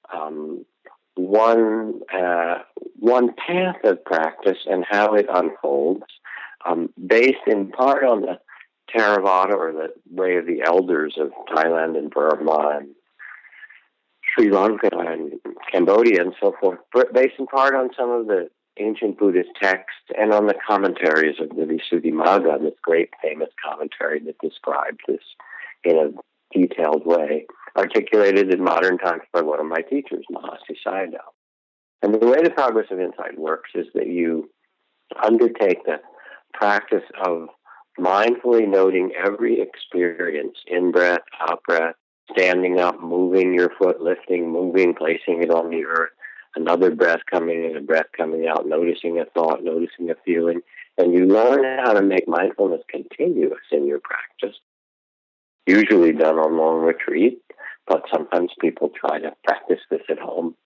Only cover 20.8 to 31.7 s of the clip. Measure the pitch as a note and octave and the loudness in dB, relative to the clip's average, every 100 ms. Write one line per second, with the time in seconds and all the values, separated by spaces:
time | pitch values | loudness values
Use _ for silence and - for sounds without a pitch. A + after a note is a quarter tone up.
20.8 | G2 E2+ E2+ D#2 D#2 D2 D#2 D#2+ D#2 D#2+ | 0 0 2 2 2 -2 -8 -6 -4 -4
21.8 | - F2 D#2+ D#2+ F2 G2 E2 D2+ D#2 - | -2 -2 -2 0 2 4 2 0 -4 -4
22.8 | - E2 F2+ - D#2+ D#2 D#2 - D2+ D2 | 0 0 0 -6 -8 -6 -10 -10 -12 -10
23.8 | D2+ - D#2+ D#2 D#2 - D#2+ - - C#2+ | -10 -6 -6 -6 -8 -10 -10 -8 -6 -4
24.8 | D2+ - - - - - - - - - | -4 -8 -6 -6 -8 -20 -20 -20 -20 -6
25.8 | F2 D#2+ D2+ - - _ _ F#2+ F2+ - | 0 2 2 -4 -20 _ _ 0 0 0
26.8 | D#2 D#2 D#2 E2+ D2 D2+ - _ - - | 0 0 2 0 0 -4 -6 _ -8 -4
27.8 | G2 A2+ G2+ G#2+ G2+ G2 F#2+ F#2 F2+ E2+ | -2 -2 2 4 4 4 2 2 2 2
28.8 | F#2 F2+ F#2+ E2 - F2 D#2 D2+ D#2 E2 | 2 0 -2 -4 -4 -4 -2 -4 -4 -6
29.8 | E2 C#3+ C#3 - - - - - - - | -4 -6 -6 -12 -10 -12 -12 -16 -18 -10
30.8 | - F#2+ F2+ E2 - _ _ _ _ | -8 -6 -8 -12 -18 _ _ _ _